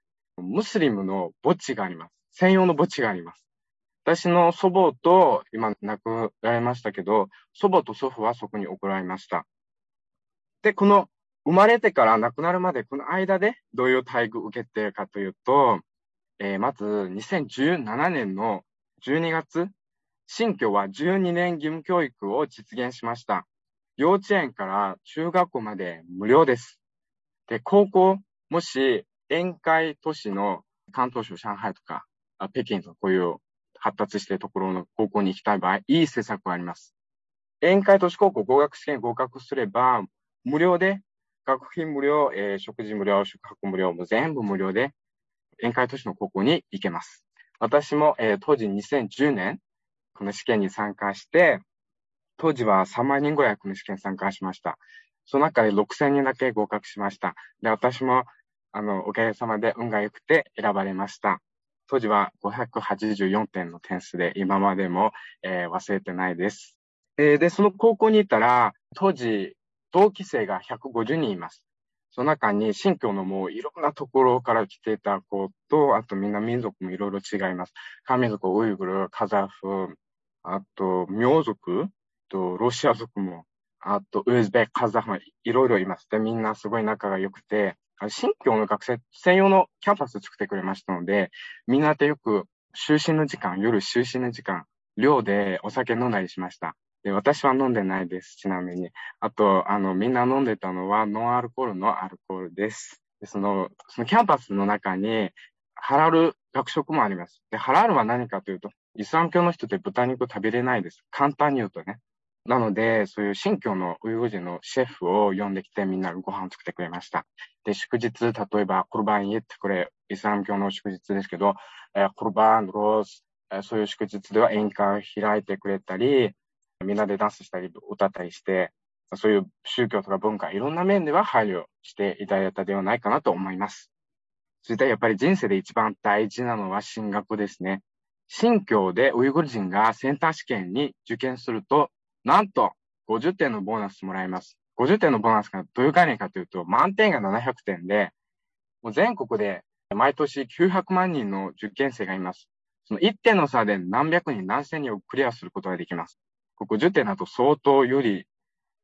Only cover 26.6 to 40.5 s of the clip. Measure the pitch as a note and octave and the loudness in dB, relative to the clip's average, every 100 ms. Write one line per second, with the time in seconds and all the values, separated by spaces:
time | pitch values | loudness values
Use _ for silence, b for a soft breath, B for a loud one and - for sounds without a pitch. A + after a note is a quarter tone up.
26.6 | - _ _ _ _ _ _ _ - A#2 | -4 _ _ _ _ _ _ _ -10 -8
27.6 | - G3+ G3+ F#3 F#3 G3 - _ - E3+ | 2 4 6 6 4 4 -4 _ -6 -4
28.6 | - C3 C3+ G#2+ - _ - D#3+ F3+ E3 | -2 0 2 0 -4 _ -4 -2 -2 -4
29.6 | E3 D#3+ D#3+ D3 D#3+ D3+ G#2 - - C3 | 0 0 0 -6 -8 -8 -6 -4 -4 -4
30.6 | _ _ _ C3+ B2+ B2 G#2 F2 G#2+ G2+ | _ _ _ -4 -4 -4 -10 -10 -10 -8
31.6 | G#2+ - - D2+ - _ _ - G2 B2+ | -8 -10 -12 -14 -14 _ _ -14 -10 -6
32.6 | A#2+ G2 E2+ - G2 F#2 F2 - _ _ | -4 -6 -8 -6 0 2 0 -4 _ _
33.6 | _ - G#2+ - G2+ G2+ - F#2+ G2+ F#2+ | _ -8 -6 -4 -6 -6 -6 -8 -6 -6
34.6 | F#2 F#2 - - G2+ G#2 F#2+ F#2+ G#2 G2+ | -4 -4 -6 -4 -2 0 0 -2 -2 0
35.6 | F2+ G2 - E3 D#3 B2 G#2 G2 F#2 F2 | 0 0 2 2 2 -2 -6 -6 -6 -6
36.6 | F2+ - _ _ _ _ _ _ _ - | -8 -12 _ _ _ _ _ _ _ 0
37.6 | E3+ G3 G3 G3 F3 - G3 D3 G2 C#3 | 4 6 6 6 4 4 2 2 4 4
38.6 | D3 - - C3+ A#2 A#2 B2+ C3 - C3+ | 4 0 -6 -4 -4 -4 -6 -8 -8 -4
39.6 | G#2 A#2 B2+ A2+ F#2+ _ _ _ B2 | -2 2 2 2 -2 _ _ _ -2